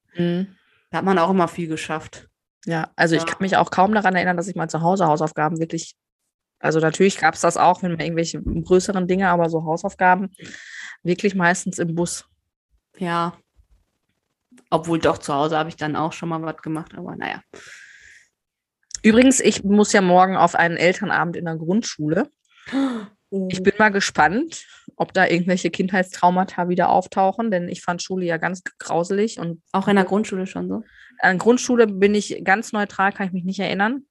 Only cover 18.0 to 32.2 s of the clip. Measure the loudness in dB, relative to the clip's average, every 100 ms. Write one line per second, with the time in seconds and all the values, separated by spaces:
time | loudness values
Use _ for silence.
18 | -20 -20 _ _ _ _ _ _ _ 0
19 | 4 6 6 6 2 0 2 4 4 4
20 | 6 6 6 4 2 4 0 2 2 0
21 | -2 -2 -2 -4 -8 -6 -2 -2 -2 -4
22 | -2 0 -2 _ _ _ -8 -4 -4 -4
23 | -12 _ _ -6 -4 -2 0 4 4 2
24 | 0 2 2 2 -4 -8 -18 -20 -16 -8
25 | -4 2 2 2 0 0 -2 -2 0 0
26 | -2 0 2 2 0 -2 -2 0 2 2
27 | 0 0 0 0 -2 -2 -4 -8 -6 -6
28 | -6 -4 -4 -2 -4 -6 -10 -14 -4 -4
29 | -2 -2 -2 -4 -8 -10 _ -2 2 2
30 | 2 0 -2 -6 -6 -6 -6 -8 -10 _
31 | -20 -2 0 2 2 2 2 2 2 2
32 | 2 2